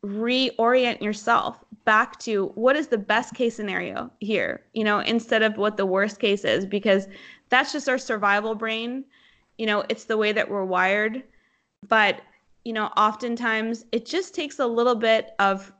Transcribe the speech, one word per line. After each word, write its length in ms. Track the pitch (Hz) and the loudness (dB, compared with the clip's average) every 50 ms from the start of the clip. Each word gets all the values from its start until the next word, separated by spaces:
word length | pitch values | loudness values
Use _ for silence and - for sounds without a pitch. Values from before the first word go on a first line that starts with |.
| - | -8
reorient 960 | 202 202 208 220 233 247 254 262 254 - - 226 233 247 254 254 240 226 - | -6 -6 -4 -2 0 2 2 0 0 0 0 2 4 4 4 4 2 -2 -2
yourself 600 | - 208 214 208 - - 233 226 - - - - - _ - - _ | -4 -6 -6 -4 -2 0 0 0 0 -2 -8 -10 -18 _ -20 -6 _
back 320 | - 214 214 240 254 - - | 2 4 4 4 2 -4 -14
to 320 | - - 220 202 196 - - | -8 -4 -2 -2 -2 -2 -4
what 200 | - 220 254 277 | 0 2 2 2
is 120 | 302 311 - | 2 0 -2
the 100 | - 220 | -2 -4
best 380 | 196 - 208 220 - - - | 0 0 0 0 0 -4 -4
case 200 | - 254 233 226 | -2 -2 -2 -2
scenario 540 | - 214 202 185 180 175 - - - - 247 _ _ | -4 -6 -6 -4 -4 -6 -6 -6 -8 -10 -10 _ _
here, 420 | - 202 220 185 107 82 62 - _ _ _ | -6 -2 -2 0 0 -2 -4 -8 _ _ _
you 100 | 226 214 | -2 0
know, 160 | 214 208 208 | 2 2 0
instead 440 | - - 226 233 220 - 247 220 220 | 0 0 0 0 0 2 2 2 2
of 140 | 220 214 214 | 2 0 0
what 200 | 196 214 208 208 | -2 -2 0 0
the 80 | 196 | -2
worst 340 | 190 185 185 196 214 208 - | 0 2 2 0 0 -2 -2
case 240 | - 208 196 202 - | 0 0 0 0 0
is, 220 | - 107 143 196 | 0 0 0 0
because 420 | 190 196 208 196 220 196 - - - - - - - - - _ _ | -2 -4 -2 2 2 2 2 2 -4 -14 -20 -20 -20 -20 -20 _ _
that's 240 | - 254 285 277 - | 2 2 2 2 -4
just 160 | 302 285 277 | -6 -2 -2
our 80 | 254 262 | -2 -2
survival 580 | 262 - 233 214 196 202 202 208 208 220 220 | -2 -4 -4 0 2 2 2 2 0 -2 -6
brain. 480 | 214 220 220 220 220 226 233 247 269 277 _ _ _ _ _ _ _ _ _ _ _ | -4 -4 -4 -4 -4 -6 -6 -8 -8 -10 _ _ _ _ _ _ _ _ _ _ _
You 80 | 220 | -2
know, 180 | 220 208 208 - - | 0 0 0 0 -2
it's 160 | 220 214 - | -4 -6 -4
the 120 | _ 226 214 | _ 0 2
way 140 | 214 208 | 2 2
that 180 | 214 214 - - | 2 0 0 -2
we're 140 | 202 202 190 | -2 -4 -2
wired. 600 | 185 185 180 180 190 196 208 214 220 220 262 262 - _ _ _ _ _ _ _ _ _ _ - - | 0 0 2 2 2 2 2 0 -2 -4 -6 -12 -14 _ _ _ _ _ _ _ _ _ _ -4 0
But, 340 | 226 220 214 202 185 - - _ _ _ _ _ _ _ _ | 4 4 4 4 2 -2 -6 _ _ _ _ _ _ _ _
you 100 | 233 226 | -6 -4
know, 120 | 220 214 - - - | -4 -4 -2 2 2
oftentimes 880 | 214 214 214 220 - 240 233 233 240 233 220 220 220 226 226 226 - _ | 2 2 2 0 -4 -4 -4 -2 -2 0 0 0 0 -2 -4 -6 -6 _
it 140 | - 233 233 | -4 -4 -4
just 280 | - - 349 381 - - | -2 -4 -4 -4 -4 -6
takes 260 | - 311 285 - - | -6 -6 -6 -2 -2
a 60 | 277 240 | -2 0
little 280 | 233 226 233 247 247 | 2 2 4 4 2
bit 360 | 220 226 226 220 220 220 - - - | 2 4 4 4 4 2 -2 -2 2
of 320 | 202 196 196 190 196 - - _ | 2 2 2 0 -4 -14 -20 _